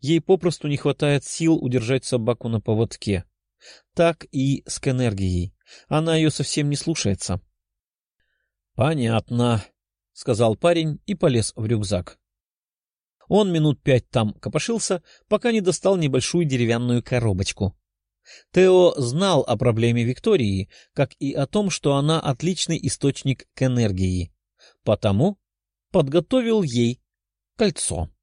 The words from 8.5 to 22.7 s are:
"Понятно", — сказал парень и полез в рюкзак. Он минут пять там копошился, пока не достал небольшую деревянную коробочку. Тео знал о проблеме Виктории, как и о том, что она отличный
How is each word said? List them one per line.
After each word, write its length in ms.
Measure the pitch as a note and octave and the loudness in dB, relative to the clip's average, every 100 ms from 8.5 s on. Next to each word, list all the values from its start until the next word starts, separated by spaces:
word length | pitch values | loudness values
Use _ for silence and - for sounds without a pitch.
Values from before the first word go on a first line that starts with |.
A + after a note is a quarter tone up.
| _ _ | _ _
"Понятно", — 880 | - C3+ D#3+ A#2 A2 - A#2+ A#2+ A2+ - _ _ _ _ | -2 -2 0 0 -2 -2 0 0 0 -4 _ _ _ _
сказал 440 | - - G#2+ A#2 G#2+ | -12 -4 0 2 2
парень 440 | E3+ E3+ D#3+ D3+ - | 2 2 -2 -6 -6
и 80 | |
полез 380 | G3+ E3+ A#2 G#2+ | 0 2 2 -2
в 120 | - A2 | -4 -2
рюкзак. 520 | A2+ G2+ F#2+ F2+ - _ _ _ _ _ _ _ _ _ _ _ | -2 -2 -4 -6 -16 _ _ _ _ _ _ _ _ _ _ _
Он 200 | F#3+ G#3 | 2 2
минут 320 | E3 D3+ C3+ | 2 2 0
пять 280 | - B2+ - | 2 2 2
там 240 | B2 G#2+ | -2 -2
копошился, 680 | - - D#3 - A3+ - F3+ _ _ _ | -2 -6 -6 -4 -4 -2 -4 _ _ _
пока 240 | G#3 A#3+ | -2 0
не 100 | A3+ | 0
достал 340 | F3+ E3+ F#3+ G3 | 0 0 2 2
небольшую 480 | D#3 C3 - F3 | 2 0 0 0
деревянную 580 | E3 C3 A#2 A#2 B2 A#2+ | 0 0 0 0 0 -2
коробочку. 720 | - B2+ A#2 F#2 G2 - G2 - _ _ _ _ _ - _ | 0 -2 0 0 -4 -2 -4 -4 _ _ _ _ _ -20 _
Тео 400 | - F#3+ F#3 F3 - | 4 6 8 6 4
знал 420 | B2 C#3 G3 D#3+ | -2 0 2 2
о 160 | - A2 | 0 0
проблеме 480 | B2 A2 A#2 A#2 | 0 2 2 2
Виктории, 640 | A#2 B2+ - G3+ A2 G2 F#2 - _ | 0 -2 0 2 2 -2 -4 -12 _
как 220 | - C#3 | -4 -4
и 180 | _ C#3 | _ -6
о 140 | - C#3 | -4 -2
том, 240 | G#3 G3+ | -2 -2
что 240 | - D3+ C#3 | -2 0 0
она 240 | C#3+ D#3+ | 0 0
отличный 580 | - C3+ D#3+ F#3 - | -2 -2 -2 -4 -4